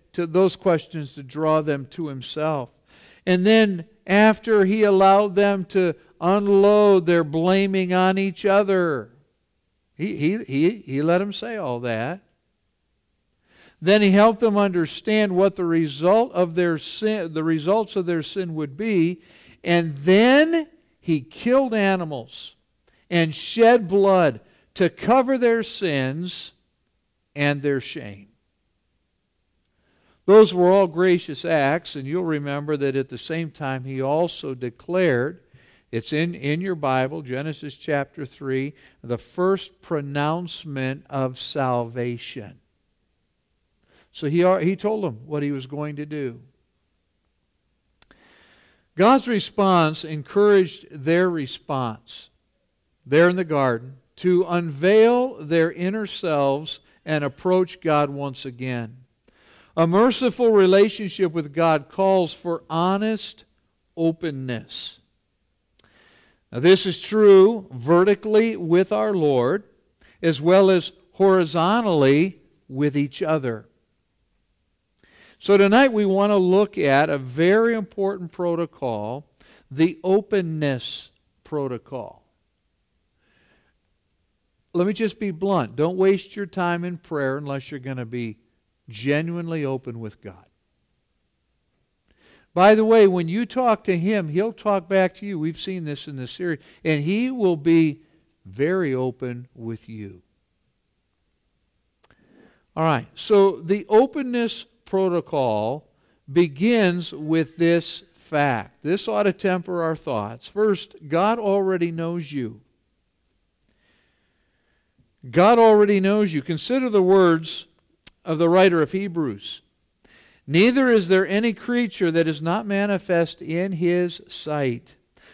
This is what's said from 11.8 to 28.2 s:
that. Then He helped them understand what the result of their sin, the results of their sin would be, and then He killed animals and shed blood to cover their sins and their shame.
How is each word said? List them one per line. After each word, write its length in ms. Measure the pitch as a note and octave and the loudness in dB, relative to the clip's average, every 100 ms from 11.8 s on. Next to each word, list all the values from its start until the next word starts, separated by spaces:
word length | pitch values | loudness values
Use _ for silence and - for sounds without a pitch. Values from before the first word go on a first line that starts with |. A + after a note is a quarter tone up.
that. 420 | A#2+ A2 B2+ F#3+ _ _ _ _ _ _ _ _ _ _ _ _ _ _ _ _ | -6 -4 -6 -8 _ _ _ _ _ _ _ _ _ _ _ _ _ _ _ _
Then 180 | E3 G#3+ | 2 4
He 120 | G3+ | 4
helped 280 | G3 A3 A3 | 6 4 4
them 160 | A3+ G#3 | 0 2
understand 800 | G3+ F3 D#3 - - G#3+ G3+ F3+ | 0 0 -4 -6 -2 0 0 2
what 200 | G3 G3 | 0 0
the 80 | |
result 680 | F3 E3 D#3 C3+ F3 A3 C4 | -2 0 -2 -2 2 2 2
of 220 | F3 F3 | 0 -2
their 240 | E3 F3 D#3+ | 0 -2 -2
sin, 560 | - - G#3+ G#3+ E3 | -8 -6 -4 -4 -6
the 100 | D#3 | -4
results 520 | D#3+ D#3+ D#3 A3 G#3 G3 | -2 -2 0 -2 -2 -4
of 100 | F3 | -4
their 160 | E3 | -4
sin 320 | - G3 E3+ | -6 -8 -8
would 240 | D#3 D3 C#3 | -6 -8 -6
be, 420 | A3 F#3+ E3+ F3 _ _ _ _ | -2 0 0 -2 _ _ _ _
and 320 | - E3+ E3 C#3 | -2 0 0 -2
then 680 | D#3 G3 A#3+ C#4 D#4+ E4 D4+ _ _ _ | 2 4 6 4 4 0 -4 _ _ _
He 200 | - D3+ | -4 -4
killed 540 | B2+ - A#3+ C4 B3+ | -4 -8 0 0 2
animals 840 | G#3+ G3 F#3+ D#3+ C3+ A#2 - - _ _ _ _ _ - | 0 0 -2 -4 -10 -12 -16 -20 _ _ _ _ _ -4
and 240 | F3 D#3+ | 0 0
shed 520 | - - A3+ A3+ B3 F3 | -4 -6 2 6 4 2
blood 540 | G3 G3 F#3 D#3 A2 _ _ _ | 2 4 4 2 0 _ _ _
to 140 | - F3 | -2 -2
cover 480 | - - C4 B3+ C4 | 0 2 2 2 0
their 260 | A#3+ A#3 | 2 0
sins 920 | - - F#3 C#3+ C3 D3+ F3+ - - _ _ _ _ _ _ _ _ C#3+ | -4 -6 -4 -2 -4 -6 -10 -12 -16 _ _ _ _ _ _ _ _ -4
and 240 | D3 C#3+ | -2 -2
their 200 | C#3+ C3+ | -2 -2
shame. 460 | - D#3 A2 G2+ | -4 -12 -14 -18